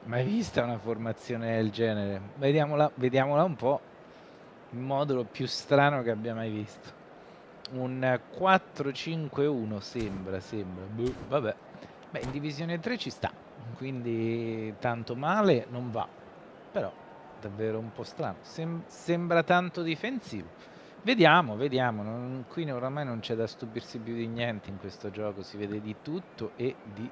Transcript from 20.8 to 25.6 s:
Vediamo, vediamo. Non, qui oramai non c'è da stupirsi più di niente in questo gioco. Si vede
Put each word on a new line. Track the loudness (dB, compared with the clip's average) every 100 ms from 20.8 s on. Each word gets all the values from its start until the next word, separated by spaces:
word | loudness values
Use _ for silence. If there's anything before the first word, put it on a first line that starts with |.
| -20 -8
Vediamo, | 0 8 10 10 6 0
vediamo. | 0 2 2 0
Non, | -4 -6 -6 -8 -8
qui | -6 -4
oramai | -4 -4 -4
non | -4 -4
c'è | -4 -2
da | -2
stupirsi | -4 -8 -8 -8 -10
più | -6
di | -4 -4
niente | -2 -2 -2 -8
in | -10
questo | -10 -8 -8
gioco. | -4 -4 -4
Si | -10
vede | -6